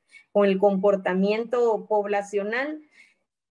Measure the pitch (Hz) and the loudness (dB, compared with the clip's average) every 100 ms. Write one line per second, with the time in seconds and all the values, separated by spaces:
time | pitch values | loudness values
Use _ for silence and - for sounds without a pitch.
0 | _ - _ 202 202 190 202 196 202 196 | _ -20 _ 2 2 4 2 2 2 0
1 | 185 185 196 214 233 247 240 208 180 214 | 0 0 0 -2 -2 0 0 0 -2 -2
2 | 202 202 196 202 202 233 285 311 - _ | -2 -4 -4 -4 -4 -4 -6 -8 -16 _
3 | - _ _ _ _ | -20 _ _ _ _